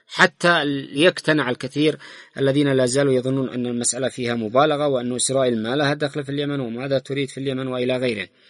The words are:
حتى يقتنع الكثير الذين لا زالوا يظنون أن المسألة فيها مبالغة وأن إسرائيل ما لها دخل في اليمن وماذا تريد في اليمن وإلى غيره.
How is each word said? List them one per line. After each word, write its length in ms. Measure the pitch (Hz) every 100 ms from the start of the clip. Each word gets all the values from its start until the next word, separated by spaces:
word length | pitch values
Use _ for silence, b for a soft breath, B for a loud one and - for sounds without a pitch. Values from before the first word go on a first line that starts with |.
| b
حتى 580 | - - - 175 170 147 139 135
يقتنع 580 | 143 175 175 - 151 123
الكثير 480 | 123 127 - 151 143 B B B -
الذين 340 | 135 139 143
لا 140 | 131 127
زالوا 260 | 135 143
يظنون 360 | 127 131 135 131
أن 180 | 123 120
المسألة 420 | 120 120 127 123
فيها 260 | - 120
مبالغة 540 | 117 107 127 156 143 147
وأن 260 | 127 123
إسرائيل 480 | 123 - 135 127 113
ما 140 | 113 139
لها 180 | 143
دخل 300 | 147 147 151
في 40 | 139
اليمن 320 | 143 143 143
وماذا 380 | 120 117 139 135
تريد 300 | - 139 139
في 100 | 135
اليمن 280 | 135 131 131
وإلى 300 | 127 123 127
غيره. 320 | 127 107 92 b